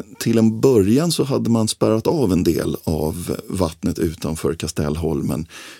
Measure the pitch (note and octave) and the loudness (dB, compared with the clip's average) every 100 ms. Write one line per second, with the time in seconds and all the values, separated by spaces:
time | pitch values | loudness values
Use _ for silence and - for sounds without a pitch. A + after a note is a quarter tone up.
0 | - - - A2+ A2 A2 C3+ A#2+ F#2+ A#2+ | -2 -6 0 4 4 4 4 6 6 4
1 | E3+ D#3+ C3 A#2+ A2+ A#2 G#2+ - A2 A2 | 2 -2 -2 0 0 0 0 0 0 2
2 | - D#3+ A2+ F2+ F2 D2 - - - D#2 | 0 0 2 2 2 0 -2 -4 -4 -2
3 | D#2 D#2+ F2 - - F#2+ F2 - - E2+ | -2 -4 -6 -8 -6 -4 -4 -2 -4 -2
4 | E2 D#2 - D#2 C#2+ C#2+ D#2 - D2 D#2 | -4 -4 -8 -4 -4 -4 -6 -4 -2 -2
5 | D#2+ D2 - C2+ E2 - - - | -2 -2 -2 -4 -6 -12 -20 -12